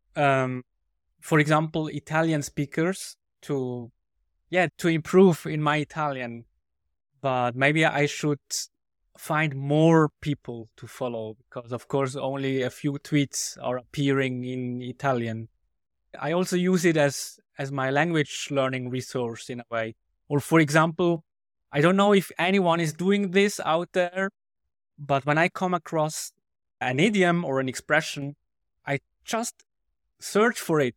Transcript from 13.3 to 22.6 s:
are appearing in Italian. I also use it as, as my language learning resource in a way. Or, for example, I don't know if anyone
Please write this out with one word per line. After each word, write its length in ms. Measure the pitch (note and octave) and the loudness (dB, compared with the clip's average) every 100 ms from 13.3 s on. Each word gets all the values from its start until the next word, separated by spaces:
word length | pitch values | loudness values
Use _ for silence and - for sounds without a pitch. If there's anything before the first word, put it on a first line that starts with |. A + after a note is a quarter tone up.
| - - - | -2 -8 -8
are 160 | B2 B2 | -6 -6
appearing 680 | A#2+ - C#3 C3+ C3+ B2+ B2 | -6 -2 0 2 0 -4 -6
in 360 | B2+ B2 B2 | -6 -6 -8
Italian. 680 | B2 B2 C#3 B2 A#2 A2+ A2+ _ _ _ _ _ _ - | -10 -4 -2 0 -2 -6 -10 _ _ _ _ _ _ -10
I 120 | C#3+ | -4
also 240 | E3+ F#3 F3+ | -2 0 0
use 300 | F3+ F#3 E3+ | 2 4 4
it 100 | D#3+ | 4
as, 440 | C#3+ - - - _ - | 2 0 -10 -16 _ -12
as 140 | C#3 | -8
my 180 | C#3 C3 | -4 -2
language 580 | C#3+ E3+ D#3+ C#3+ - - | 0 2 0 -2 -6 -4
learning 380 | C#3 C3 C3 B2 | 0 0 -2 -6
resource 600 | B2+ - C3 A#2 A#2 - | -8 -6 -4 -4 -6 -12
in 100 | A#2+ | -12
a 40 | A#2 | -8
way. 260 | A#2 A2+ - _ _ - | -6 -6 -8 _ _ -4
Or, 100 | C#3+ | -4
for 200 | - E3 | 2 4
example, 640 | D3 D#3+ E3 D#3+ F3 E3 - _ _ _ _ | 4 4 2 2 0 0 -6 _ _ _ _
I 100 | D3 | 2
don't 160 | D#3+ G3 | 4 4
know 160 | G3+ | 6
if 180 | G3 - - | 4 2 -2
anyone 420 | F3 G3 | 0 2